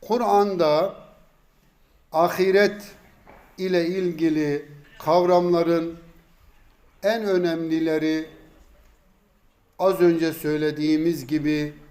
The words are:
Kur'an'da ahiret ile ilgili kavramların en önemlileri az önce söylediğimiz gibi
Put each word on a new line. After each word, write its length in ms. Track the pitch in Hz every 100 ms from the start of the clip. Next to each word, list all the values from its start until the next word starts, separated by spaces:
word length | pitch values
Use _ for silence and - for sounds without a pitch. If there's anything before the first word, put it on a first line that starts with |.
Kur'an'da 920 | - 226 226 202 202 185 160 151 190 - - - - _ _ _ _ _ _ _ _
ahiret 720 | 156 175 175 190 190 202 208 - - - _ - - - -
ile 300 | 190 180 165
ilgili 760 | 185 185 160 160 156 147 147 - - - -
kavramların 1000 | 151 170 180 180 175 170 165 170 165 165 - - _ _ - _ _ _ _ _
en 200 | 196 226
önemlileri 1000 | 214 185 175 165 165 160 160 156 156 160 156 - - - - _ _ _ _ _ _ _ _ _ _ _
az 220 | 185 180
önce 320 | 175 165 165
söylediğimiz 920 | 156 151 151 151 151 151 156 160 160 127
gibi 460 | 151 147 151 147 151 -